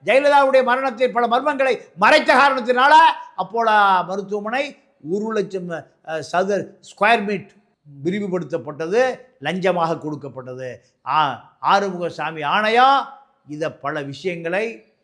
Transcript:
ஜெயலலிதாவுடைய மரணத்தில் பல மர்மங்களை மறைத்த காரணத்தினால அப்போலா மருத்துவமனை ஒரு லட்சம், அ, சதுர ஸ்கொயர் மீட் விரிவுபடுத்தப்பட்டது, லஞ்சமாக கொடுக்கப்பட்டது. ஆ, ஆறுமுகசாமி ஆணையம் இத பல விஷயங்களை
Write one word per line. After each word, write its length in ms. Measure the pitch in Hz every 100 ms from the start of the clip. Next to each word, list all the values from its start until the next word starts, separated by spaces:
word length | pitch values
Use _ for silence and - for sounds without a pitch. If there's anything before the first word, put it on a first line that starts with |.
| 156
ஜெயலலிதாவுடைய 580 | 247 285 285 269 262
மரணத்தில் 480 | 247 247 269 220 247
பல 160 | 208 233
மர்மங்களை 540 | 240 277 277 262 233 - -
மறைத்த 380 | 208 302 262
காரணத்தினால 600 | 277 285 262 226 247 269 311 320 - - -
அப்போலா 680 | 185 226 226 214 202 185 170
மருத்துவமனை 720 | 190 196 208 208 247 285 - _ _ 143
ஒரு 240 | 190 220
லட்சம், 360 | 220 190 190 180
அ, 520 | 165 151 _ - 160
சதுர 460 | 147 175 190 202 156 -
ஸ்கொயர் 440 | - - 285 233 202
மீட் 260 | 202 - _ _ _ 147 139
விரிவுபடுத்தப்பட்டது, 1160 | 143 196 202 180 170 165 135 143 160 214 254 247 - _
லஞ்சமாக 560 | 139 185 185 180 165 160
கொடுக்கப்பட்டது. 840 | 147 151 139 131 127 127 127 113 _ _ -
ஆ, 500 | 147 147 117 - _
ஆறுமுகசாமி 840 | 135 196 196 175 170 160 151 160
ஆணையம் 640 | 147 180 214 226 262 277 240 - _ _ _
இத 240 | 151 156
பல 300 | - 135 151
விஷயங்களை 920 | 139 113 185 175 165 185 226 220 _ _